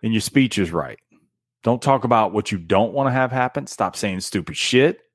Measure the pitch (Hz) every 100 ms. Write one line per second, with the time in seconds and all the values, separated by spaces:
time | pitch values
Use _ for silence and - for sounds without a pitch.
0 | 113 110 - 139 127 - 87 85 67 53
1 | _ _ _ _ _ _ 117 120 143 135
2 | 120 117 104 98 - 98 82 98 113 139
3 | 135 127 127 127 127 143 135 - 95 -
4 | 104 92 - 98 - - - 123 147 -
5 | _